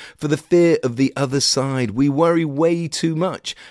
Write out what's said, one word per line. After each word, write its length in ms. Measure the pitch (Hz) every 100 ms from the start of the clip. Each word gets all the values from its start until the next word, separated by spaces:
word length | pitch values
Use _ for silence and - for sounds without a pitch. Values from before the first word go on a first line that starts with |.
| - -
for 120 | 151
the 100 | 147
fear 400 | - 175 170 160
of 140 | 127 120
the 160 | 135
other 260 | - 139 139
side. 500 | - 139 135 131 117
We 180 | 107 143
worry 380 | 139 170 170 160
way 420 | 139 165 170 165
too 260 | - 165
much 400 | 160 180 139 - - -